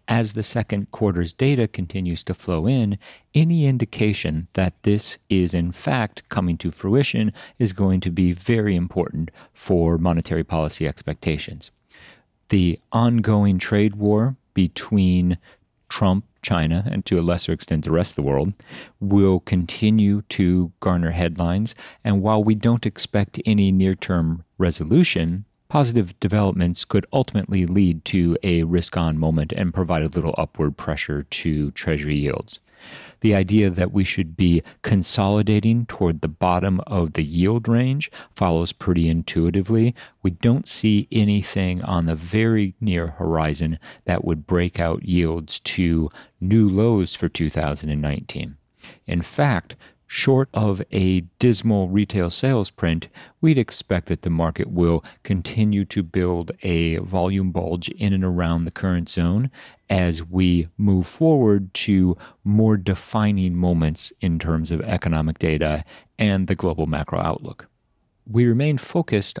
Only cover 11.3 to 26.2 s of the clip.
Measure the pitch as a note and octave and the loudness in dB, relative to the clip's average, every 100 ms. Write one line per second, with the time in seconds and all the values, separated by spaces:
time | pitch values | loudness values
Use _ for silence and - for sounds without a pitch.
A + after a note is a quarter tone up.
11.3 | D2+ - C#2+ - _ _ - - - _ | -4 -6 -14 -18 _ _ -20 -20 -20 _
12.3 | _ - G2+ F2 D#2+ _ A2+ A#2+ A#2 A2 | _ 0 2 2 0 _ 0 2 2 2
13.3 | G#2 G2+ F#2 - G#2 G#2 G2+ G#2 G#2+ A#2+ | 4 4 2 0 2 2 2 2 2 0
14.3 | B2+ _ - F2+ - - G#2 F#2 F2+ F2+ | -4 _ 0 0 -2 -2 2 4 4 2
15.3 | F2 _ _ _ _ - - G2+ F#2+ - | -2 _ _ _ _ -14 -2 2 2 -2
16.3 | _ - F2+ D#2 E2 G2+ F#2 - F2+ E2+ | _ -2 0 2 0 -2 -6 0 0 2
17.3 | E2+ - E2 - E2 D2+ E2 - - C#2 | 0 -2 -6 -2 -4 0 0 0 -2 0
18.3 | C#2 E2+ G2+ - - - _ G2+ G2+ G2 | 0 0 -6 -14 -20 -20 _ 0 4 4
19.3 | F#2 - F#2 E2+ - A2 A2 G2+ G2+ - | 2 0 -2 -2 0 2 4 4 0 -2
20.3 | - F2+ F#2 E2+ - F#2 F2+ E2+ E2 E2+ | 0 2 2 0 -2 0 0 0 0 -2
21.3 | E2 E2+ F#2 A2+ - - - A2 G2+ G#2 | 0 0 0 -4 -8 -20 -6 0 0 2
22.3 | A2 G#2+ A2 A#2+ A#2 G#2+ - - G#2 G2+ | 2 2 2 2 0 -2 -6 -4 -2 -2
23.3 | - - G#2 G2 F#2+ F#2+ F#2+ - F2+ E2 | -4 0 4 4 4 2 0 -2 0 0
24.3 | E2 - - F2+ - D#2 C#3 F3 - E2 | -2 -8 -2 -2 0 2 2 4 0 -2
25.3 | F2+ - _ - D3+ B2+ A#2 F2+ - | -4 -8 _ -2 0 2 2 0 -2